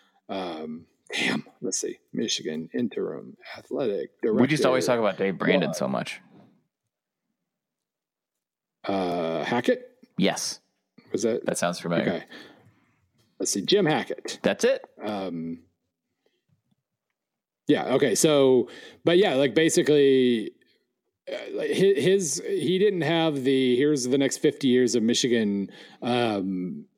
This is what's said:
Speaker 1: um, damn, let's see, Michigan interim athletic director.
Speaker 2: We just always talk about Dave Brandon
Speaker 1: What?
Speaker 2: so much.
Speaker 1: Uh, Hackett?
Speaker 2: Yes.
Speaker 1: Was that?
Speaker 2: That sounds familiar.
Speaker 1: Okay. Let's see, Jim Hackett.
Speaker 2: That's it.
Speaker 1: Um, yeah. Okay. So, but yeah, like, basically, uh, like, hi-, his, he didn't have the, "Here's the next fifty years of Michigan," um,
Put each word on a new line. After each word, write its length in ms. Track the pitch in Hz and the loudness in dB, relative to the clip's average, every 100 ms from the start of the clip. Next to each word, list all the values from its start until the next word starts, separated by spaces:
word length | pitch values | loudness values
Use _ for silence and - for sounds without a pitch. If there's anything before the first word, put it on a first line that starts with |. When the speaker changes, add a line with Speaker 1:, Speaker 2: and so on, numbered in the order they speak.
| _ _ - | _ _ -12
Speaker 1:
um, 560 | 98 90 80 78 82 - _ _ | -10 -8 -10 -12 -12 -16 _ _
damn, 320 | - - - - _ | -6 -4 -4 -6 _
let's 200 | 92 - | -8 -6
see, 180 | - - _ | -6 -10 _
Michigan 560 | - - - - 78 80 | -6 -4 -4 -6 -8 -8
interim 640 | 123 117 - 92 76 50 - - - | -6 -4 -4 -6 -8 -14 -20 -20 -20
athletic 640 | - 139 123 98 - _ | -10 -6 -4 -4 -8 _
director. 180 | 120 107 | -2 2
Speaker 2:
We 80 | 131 | 2
just 160 | 151 | 4
always 220 | 139 127 131 | 2 2 2
talk 140 | 117 | 0
about 180 | 107 92 | 0 0
Dave 220 | 98 82 | -2 0
Brandon 300 | - - 71 | 0 2 0
Speaker 1:
What? 80 | - | -2
Speaker 2:
so 100 | 65 | -4
much. 340 | 64 - - _ - - _ _ _ _ _ _ _ _ _ _ _ _ _ _ _ _ _ _ _ _ _ _ _ | -4 -6 -12 _ -20 -20 _ _ _ _ _ _ _ _ _ _ _ _ _ _ _ _ _ _ _ _ _ _ _
Speaker 1:
Uh, 600 | - 95 90 87 82 80 | -6 -4 -2 -2 -4 -4
Hackett? 540 | - - - 247 - _ _ - | -2 -2 0 -2 -4 _ _ -2
Speaker 2:
Yes. 400 | 95 - - - _ _ _ _ _ | 0 0 -6 -10 _ _ _ _ _
Speaker 1:
Was 120 | 95 | -4
that? 200 | 110 117 - | -2 -2 -4
Speaker 2:
That 100 | 87 | -2
sounds 220 | 87 90 | -4 -4
familiar. 240 | 85 85 - | -4 -2 -2
Speaker 1:
Okay. 160 | 85 - - - - _ _ _ _ _ _ _ _ | -4 -10 -20 -20 -20 _ _ _ _ _ _ _ _
Let's 120 | - | -6
see, 100 | 101 | -4
Jim 260 | - 202 165 | 2 2 4
Hackett. 520 | 135 - - - - | 0 -2 -8 -10 -4
Speaker 2:
That's 200 | - - | -2 2
it. 220 | 233 262 - - | 0 0 -6 -12
Speaker 1:
Um, 600 | - 107 190 - 82 85 _ _ _ _ _ _ _ _ _ _ _ _ _ _ _ _ _ _ _ _ - | -8 -6 -6 -8 -8 -10 _ _ _ _ _ _ _ _ _ _ _ _ _ _ _ _ _ _ _ _ -2
yeah. 280 | 135 76 131 | 0 0 0
Okay. 180 | 143 | 2
So, 560 | - 160 147 135 127 - - - - | 2 4 6 6 4 2 -8 -20 -4
but 140 | 165 180 | 2 4
yeah, 160 | 202 | 4
like, 220 | 131 139 113 | 2 2 2
basically, 960 | 160 175 135 151 139 131 123 117 101 - _ _ _ _ _ _ - | 2 2 4 4 6 6 4 2 -4 -12 _ _ _ _ _ _ -12
uh, 40 | 185 - | -12 -10
like, 160 | - 151 | -6 -4
hi-, 240 | - 196 190 | 2 4 4
his, 480 | 175 196 165 170 - | 4 2 0 -6 -4
he 320 | 196 156 185 | -2 0 2
didn't 240 | 208 185 | 2 2
have 420 | 151 165 165 139 | 0 0 0 0
the, 320 | 127 131 131 123 | 0 2 2 2
"Here's 280 | 147 147 123 | 2 0 0
the 100 | 139 | 0
next 200 | 135 - | 0 0
fifty 300 | 151 - 131 | 0 2 2
years 260 | 123 123 | 4 4
of 80 | 117 | 2
Michigan," 680 | 110 117 127 117 104 101 95 - - - | 2 0 2 2 0 -2 -6 -12 -20 -10
um, 840 | 123 123 117 104 95 92 90 73 - | -4 -2 0 -2 -4 -4 -6 -10 -14